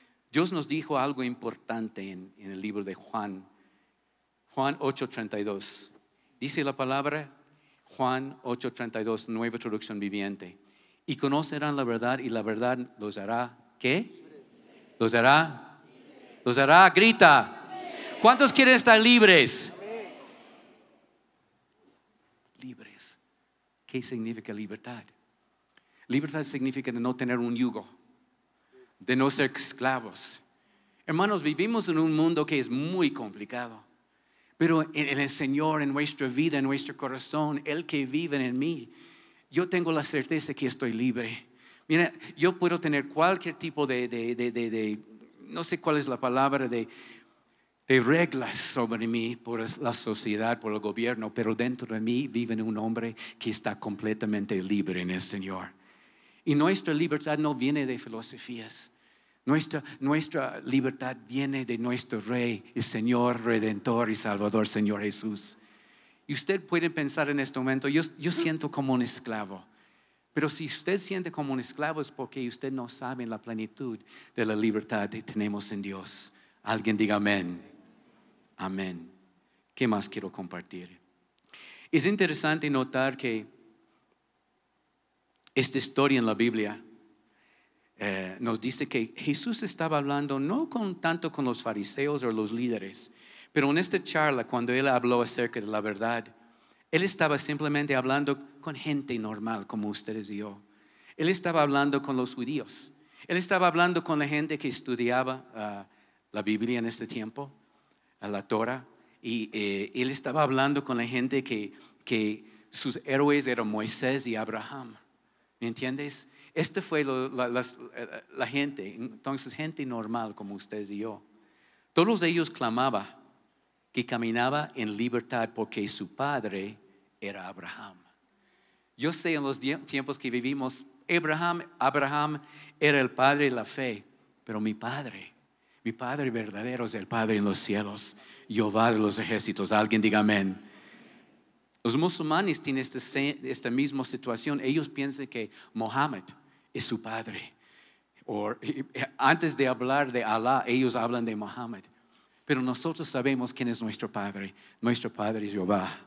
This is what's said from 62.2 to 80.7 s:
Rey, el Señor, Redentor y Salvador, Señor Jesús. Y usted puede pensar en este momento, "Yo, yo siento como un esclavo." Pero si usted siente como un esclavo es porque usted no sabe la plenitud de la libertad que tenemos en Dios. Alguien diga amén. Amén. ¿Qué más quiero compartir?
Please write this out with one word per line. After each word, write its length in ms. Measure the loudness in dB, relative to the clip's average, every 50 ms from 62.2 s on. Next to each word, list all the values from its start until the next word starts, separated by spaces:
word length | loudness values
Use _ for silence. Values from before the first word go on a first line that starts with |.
Rey, 440 | -2 -2 0 0 0 0 -2 -4 -6 -8 -4
el 80 | -4
Señor, 640 | -2 -2 -2 0 2 2 4 4 4 2 2 2 2
Redentor 640 | 2 2 2 2 0 -2 -2 0 0 2 2 2 2
y 60 | 0
Salvador, 500 | -2 -2 -2 0 0 0 2 2 2 2
Señor 360 | 2 2 2 2 2 0 0
Jesús. 560 | -2 -4 -4 -4 -4 -4 -6 -6 -8 -10 -10 -14 -18 -20 _ _ _ _ _ _ _ _ _ _ _ -6
Y 60 | -6
usted 260 | -4 -2 -2 -2 -2
puede 300 | -2 0 0 2 2 0
pensar 400 | 0 0 -2 0 0 0 0 0
en 80 | 0 0
este 220 | 0 -2 -2 -2
momento, 260 | 0 0 0 2 2
"Yo, 160 | 2 2 2 2 0 -4 -4
yo 140 | -2 0
siento 360 | 2 2 2 2 0 0 -2 -4
como 240 | -2 0 0 2
un 100 | 2 2
esclavo." 600 | 2 0 -2 -4 -6 -6 -6 -6 -6 -8 -10 -14 -16 _ _ _ _ _ _ _ _ _ _ _ _ _
Pero 160 | -2 0 0 0
si 180 | 0 -4 -6
usted 320 | -6 -8 -6 -2 -2 -2 -2
siente 320 | -2 -2 -4 -4 -4 -4
como 220 | -4 -4 -4 -2
un 80 | -2 -2
esclavo 400 | -4 -6 -6 -4 -4 -4 -2 -4
es 100 | -6 -6
porque 380 | -8 -10 -10 -8 -6 -6 -6 -6
usted 240 | -6 -6 -6 -6
no 160 | -6 -6 -6 -8
sabe 360 | -8 -8 -8 -8 -6 -6 -6
la 160 | -8 -8 -8
plenitud 580 | -8 -8 -8 -6 -8 -8 -8 -8 -8 -8 -8 -10 -12 -18 -20 -20 -20 -6 -2
de 100 | 0 0
la 120 | 2 2
libertad 520 | 4 4 2 2 2 -2 -2 -2 -2 -2 -2
que 140 | -4 -8
tenemos 480 | -10 -6 -4 -2 -2 0 -2 -4 -4 -6
en 120 | -6 -6
Dios. 500 | -6 -8 -8 -8 -8 -8 -6 -6 -8 -10 -12 _ _ _ _ _ -4
Alguien 320 | -2 -2 0 2 2 2
diga 180 | 4 4 4 2
amén. 480 | 2 2 2 2 2 0 -4 -6 -10 -14 -18 -20 -20 -20 -20 -20 _ _ _ _ _ _ _ _ _ _ _ _
Amén. 540 | -8 -6 -4 -4 -4 -4 -6 -6 -10 -12 -16 -20 _ _ _ _ _ _ _ _ _ _ _ -4
¿Qué 120 | 0 0
más 220 | 2 2 0 -2 -4
quiero 240 | -6 -8 -10 -10
compartir? 640 | -10 -10 -12 -10 -10 -12 -12 -14